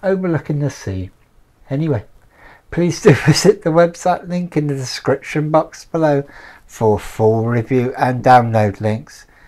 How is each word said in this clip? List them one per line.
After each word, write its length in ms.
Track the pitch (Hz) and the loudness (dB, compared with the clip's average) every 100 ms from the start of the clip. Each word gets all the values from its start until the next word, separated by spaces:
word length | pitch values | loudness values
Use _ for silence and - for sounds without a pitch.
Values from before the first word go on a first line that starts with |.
overlooking 560 | 190 190 185 156 - 147 | -4 -2 -2 -4 -4 -4
the 100 | 143 | -4
sea. 400 | - - 95 92 - _ _ _ _ - | -6 -8 -8 -10 -14 _ _ _ _ -8
Anyway, 360 | 139 160 120 - - _ _ - - - | -4 -2 -4 -6 -20 _ _ -20 -20 -10
please 300 | - 175 156 | -2 -2 2
do 120 | 214 | 4
<laughs> 140 | 135 - | 4 4
visit 360 | 151 180 - | 2 4 2
the 80 | 170 | 2
website 580 | 160 170 175 180 175 180 | 2 2 0 -2 -2 -4
link 280 | 180 175 156 | -6 -4 -4
in 120 | 147 | -2
the 60 | 135 | -4
description 760 | 127 - - 139 - 156 151 | -6 -6 -2 -4 -4 -4 0
box 340 | 156 165 - | 0 0 -8
below 380 | - 165 156 143 139 - - - | -8 -2 2 0 -2 -12 -20 -20
for 340 | - - 110 104 | -16 -2 0 0
full 460 | - - 110 110 113 | -2 0 2 2 0
review 460 | 120 113 131 123 135 | -2 0 0 0 -2
and 240 | 127 127 | -2 0
download 580 | 123 120 117 110 104 98 | 6 6 6 2 0 0
links. 460 | 107 110 - - - _ | -4 -4 -8 -20 -20 _